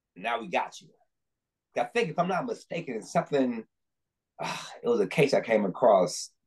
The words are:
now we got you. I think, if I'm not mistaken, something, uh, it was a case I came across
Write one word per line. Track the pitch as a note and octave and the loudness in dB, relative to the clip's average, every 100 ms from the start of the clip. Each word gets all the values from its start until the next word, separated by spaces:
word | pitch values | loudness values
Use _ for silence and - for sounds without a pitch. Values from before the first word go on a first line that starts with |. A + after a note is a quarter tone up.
| _ F2+ | _ -10
now | A2 A#2+ | -6 -4
we | G2 | -4
got | B2 - - | -4 -4 -12
you. | - _ _ _ _ _ _ _ _ B2+ | -20 _ _ _ _ _ _ _ _ -6
I | |
think, | A#2+ A#3 F3+ | -4 -2 -2
if | F3 | -2
I'm | F3 | -2
not | F3 | -2
mistaken, | B2+ - - E3+ C3 A2 | -4 -8 -10 -10 -8 -10
something, | - E3+ - C#3+ B2+ A2+ - _ _ _ _ _ _ - | -4 -4 0 0 0 -2 -12 _ _ _ _ _ _ -10
uh, | F3 - - - | -8 -8 -12 -6
it | - | 0
was | G#3 | 2
a | G3 | 2
case | - C#3 | 2 4
I | D3 | 4
came | - A2 | 4 2
across | F#2+ - A#2+ G2 F2 - - _ | 2 4 6 6 4 -2 -12 _